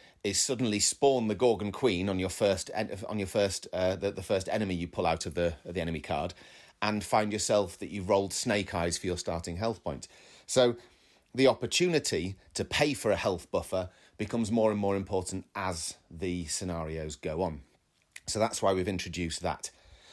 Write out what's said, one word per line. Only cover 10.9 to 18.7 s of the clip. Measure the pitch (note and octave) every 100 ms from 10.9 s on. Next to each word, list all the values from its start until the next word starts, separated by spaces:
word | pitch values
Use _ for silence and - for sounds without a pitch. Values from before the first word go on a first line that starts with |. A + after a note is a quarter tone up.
| _ _ _ _
the | A#2+ C3
opportunity | A2+ A#2+ - F3+ D#3 - E2+ F#2 G2+ _
to | -
pay | F#2+ - D3
for | C3+ A2
a | F2+
health | G#2+ F2 -
buffer | F#2 - F#2 F2+ - - -
becomes | G#2 A#2 G#2+
more | A2+ A2
and | G#2
more | G2 G2
important | F#2 F#2+ F2+ F#2+ -
as | G2 F#2+ E2+ - - _
the | E2 F#2 F2+ D#2
scenarios | - F#2 E2 D#2 D#2+ D#2 -
go | D#2+ D#2
on. | F2+ D2 - _ _ _ _ - -
So | G#2
that's | A2+ -
why | G2